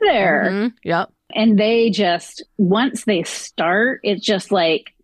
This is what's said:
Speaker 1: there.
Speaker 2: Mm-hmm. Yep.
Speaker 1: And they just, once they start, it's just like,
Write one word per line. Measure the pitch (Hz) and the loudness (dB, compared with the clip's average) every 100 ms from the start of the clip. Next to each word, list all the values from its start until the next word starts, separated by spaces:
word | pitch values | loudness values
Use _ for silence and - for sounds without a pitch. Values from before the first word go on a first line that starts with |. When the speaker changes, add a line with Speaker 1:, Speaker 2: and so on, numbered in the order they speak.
Speaker 1:
there. | 415 254 185 147 - | 0 2 2 0 0
Speaker 2:
Mm-hmm. | 196 233 - | -2 -4 -6
Yep. | 175 170 - _ - | -4 -4 -4 _ -10
Speaker 1:
And | - 226 202 | 0 2 4
they | 214 233 226 | 4 2 2
just, | 190 185 175 - - - - | 2 0 0 -4 -20 -12 -2
once | 180 208 262 - - | 0 2 0 -2 -2
they | 185 | -2
start, | 165 - - - 165 190 240 - | -4 -10 -10 -4 -2 0 0 -2
it's | - 196 | -4 -4
just | - 196 - | -2 -4 -2
like, | 196 165 160 - _ | 0 0 0 -6 _